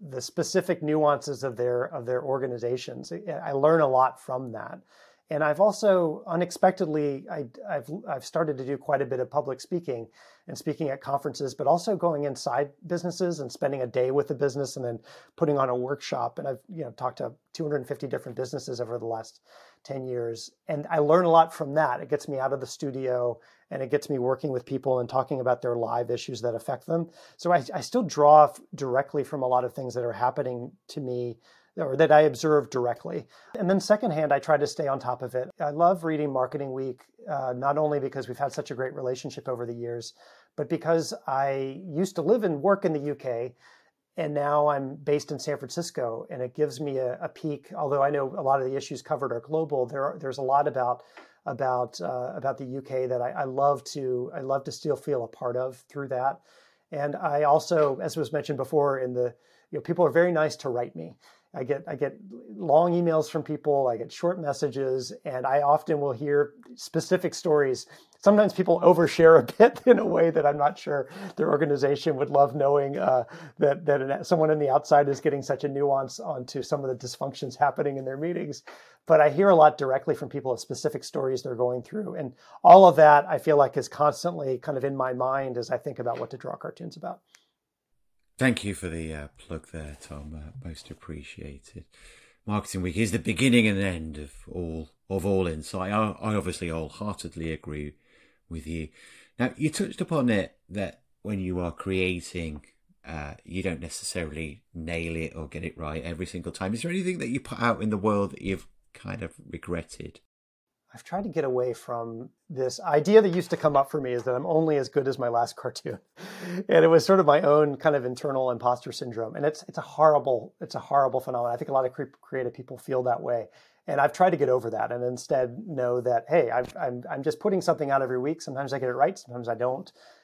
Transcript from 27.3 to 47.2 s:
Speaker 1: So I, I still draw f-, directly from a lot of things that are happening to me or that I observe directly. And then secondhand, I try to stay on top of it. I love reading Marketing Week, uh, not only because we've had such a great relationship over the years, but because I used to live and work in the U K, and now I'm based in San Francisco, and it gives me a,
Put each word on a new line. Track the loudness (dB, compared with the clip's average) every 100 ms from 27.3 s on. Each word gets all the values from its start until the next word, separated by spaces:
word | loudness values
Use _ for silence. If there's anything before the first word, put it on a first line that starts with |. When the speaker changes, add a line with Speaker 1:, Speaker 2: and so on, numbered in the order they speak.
| _
Speaker 1:
So | 2
I, | 2 0
I | -8
still | -4 -2
draw | -2 4 10 10 10
f-, | 4 -16
directly | -8 -2 0 0 -4
from | -6 -4
a | 0
lot | 0
of | 0
things | -6 -8
that | -6
are | -6
happening | -2 -2 -2 -6 -6 -10 -16 _
to | -10
me | -6 -6 -6 -10 _ _ _ -8
or | -6 2
that | 6
I | 8
observe | 6 2 2 2 0
directly. | -2 -2 -4 -8 -10 -10 _ _ -6
And | 0
then | 0
secondhand, | 2 2 2 -2 2
I | 0
try | 2 0
to | 0
stay | -2 -4
on | -4
top | -4 -6
of | -6
it. | -6 -8 -6
I | -6
love | 2 2 4
reading | -2 -2 -2
Marketing | -2 -2 -4 -8
Week, | -6 -8 -10 _ _ -8
uh, | -6 -4 -2
not | 0 0
only | 0 0
because | -4 -6 -10
we've | -6
had | -6
such | -6 -8
a |
great | -6 -6
relationship | -6 -6 -6 -8 -10 -8
over | -6
the | -6
years, | -8 -8 -8 -10 -18 -20 _ _
but | -10 -6
because | -4 0 0 0 -8 -4
I | -2 -2 -2 -6 -8 -8
used | -4 -2 -2
to |
live | 0 2
and | 2 0
work | 2 2
in | 0
the | -2
U | -4
K, | -6 -6 -6 -6 -12 -20 _ _ _ _ -8
and | -4
now | -2 0 2 2
I'm | 0 -4 -8
based | -2 -2 -2
in | -8
San | -6 -6
Francisco, | -6 -8 -6 -4 -4 -6 -10
and | -8
it | -8
gives | -2 -2 -2
me | -6 -2
a, | -4 -4